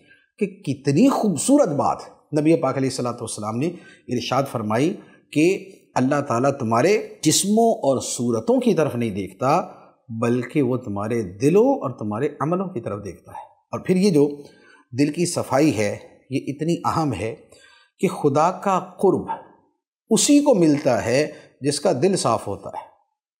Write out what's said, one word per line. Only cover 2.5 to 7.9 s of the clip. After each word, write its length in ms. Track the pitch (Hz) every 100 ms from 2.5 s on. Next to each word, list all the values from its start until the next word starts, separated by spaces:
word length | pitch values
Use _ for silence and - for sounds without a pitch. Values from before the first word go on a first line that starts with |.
| 165
پاک 200 | 135 135
علیہ 120 | 135
الصلوۃ 320 | 127 123 117
والسلام 360 | 113 - 104 113
نے 100 | 160 170 - - -
ارشاد 340 | 120 117 127 139
فرمائی 420 | 123 107 110 151 202 - - _
کہ 380 | 147 165 202 - - _
اللہ 260 | - 127 147
تعالیٰ 320 | 143 120 135
تمہارے 560 | - 110 113 156 220 - -
جسموں 500 | 156 151 190 214 233
اور 280 | 214 139